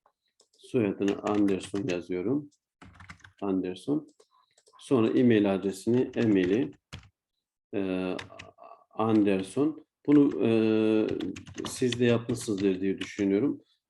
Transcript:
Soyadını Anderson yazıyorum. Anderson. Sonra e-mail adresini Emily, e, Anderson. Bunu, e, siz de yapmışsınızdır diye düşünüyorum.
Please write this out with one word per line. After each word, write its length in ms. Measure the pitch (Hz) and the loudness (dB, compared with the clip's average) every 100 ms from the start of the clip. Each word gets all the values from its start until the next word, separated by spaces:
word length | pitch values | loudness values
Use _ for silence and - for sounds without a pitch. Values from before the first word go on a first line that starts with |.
| _ _ _ _ _ _ | _ _ _ _ _ _
Soyadını 640 | - 131 101 - 98 101 | -6 -2 0 0 -2 -2
Anderson 680 | 101 104 101 92 - 101 95 | -2 0 0 0 -4 -6 -4
yazıyorum. 600 | 87 80 90 95 143 147 _ _ _ - - - - - _ | -6 -6 -6 -2 -4 -6 _ _ _ -20 -20 -20 -20 -20 _
Anderson. 720 | 98 95 92 95 - 151 151 _ _ _ _ _ _ - | -4 -2 -4 -8 -6 -6 -6 _ _ _ _ _ _ -20
Sonra 300 | - 131 110 | 0 2 4
e-mail 460 | 127 123 107 101 95 | 4 4 6 4 0
adresini 560 | 95 90 113 123 131 - | -2 -4 0 0 0 0
Emily, 560 | 113 98 90 107 147 - _ - - _ _ _ _ _ _ | 2 4 2 0 -2 -8 _ -20 -20 _ _ _ _ _ _
e, 400 | 104 95 92 92 - - - - - - - _ | -6 -4 -4 -4 -8 -12 -18 -20 -20 -20 -20 _
Anderson. 920 | - 110 110 101 95 92 131 151 156 - _ - | -4 2 2 4 2 -2 -2 -2 -4 -14 _ 4
Bunu, 400 | 147 143 - 113 | 4 4 2 2
e, 40 | 113 110 110 110 110 107 - - - - - - | 2 2 2 2 2 0 -4 -8 -10 -14 -12 -12
siz 320 | - 123 120 | -4 -4 2
de 60 | 120 | 2
yapmışsınızdır 760 | 113 117 117 - 98 98 92 | 2 -2 -6 -4 0 0 0
diye 160 | 98 87 | -2 -4
düşünüyorum. 640 | - - 101 98 143 - _ _ | -6 -2 0 2 0 -4 _ _